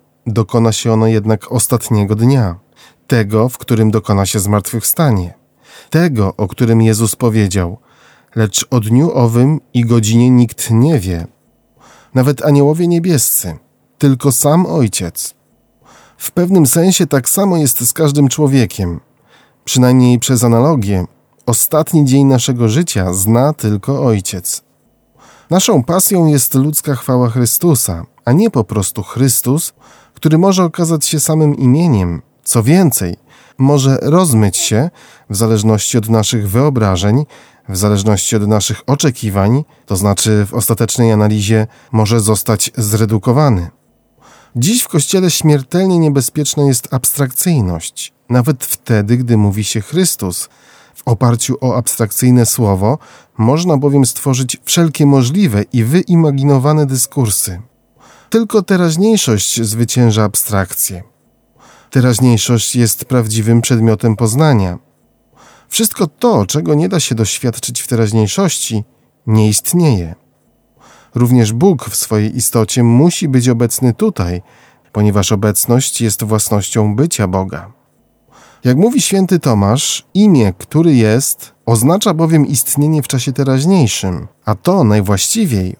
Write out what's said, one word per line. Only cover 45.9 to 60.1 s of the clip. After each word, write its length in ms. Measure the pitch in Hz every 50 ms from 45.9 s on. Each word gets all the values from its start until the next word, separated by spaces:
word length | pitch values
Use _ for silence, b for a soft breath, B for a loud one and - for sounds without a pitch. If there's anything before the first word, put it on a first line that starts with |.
| 180 170
niebezpieczna 640 | 160 151 139 139 123 - - 151 147 - - 151 143
jest 300 | 139 131 120 - - -
abstrakcyjność, 1200 | 123 - - - - 139 127 - - - 180 165 135 101 90 85 80 - - - - - - - _ _ _
nawet 340 | 120 123 117 139 147 - -
wtedy, 540 | - - - _ - 117 104 101 101 120 123
gdy 200 | 127 120 120 107
mówi 260 | 104 101 95 107 104
się 180 | - - 110
Chrystus. 680 | 101 - 147 180 190 - - - 104 92 87 - - b b b b b b b b b b
W 120 | - - 127
oparciu 500 | 117 - 131 120 120 117 - - 120 -
o 140 | - 127 101
abstrakcyjne 680 | 123 120 - - - 117 104 - - 127 127 123 123 117
słowo 520 | 110 - - 117 101 98 92 98 110 139 156 B B B B B B B -
można 400 | 110 117 139 160 175 180 156 131
bowiem 280 | 143 143 139 143 131
stworzyć 520 | 123 - - - 143 131 123 131 127 - - _
wszelkie 400 | - - 175 170 160 139 - 156
możliwe 580 | 143 139 135 123 120 151 202 208 143 104 101 104
i 200 | - - 123 110
wyimaginowane 1000 | 117 151 185 - - 175 165 165 151 139 135 135 143 139 135 123 147 151 156 151
dyskursy. 760 | 135 135 127 - - - 143 123 107 95 - - - 90 87 113 - _ _ _ _ _ b b b b b b b
Tylko 320 | - 226 233 208 - 214
teraźniejszość 1000 | 190 - 196 180 180 165 156 165 196 220 226 196 - 135 113 101 - - - 117
zwycięża 600 | 113 104 104 113 120 117 - 123 123 117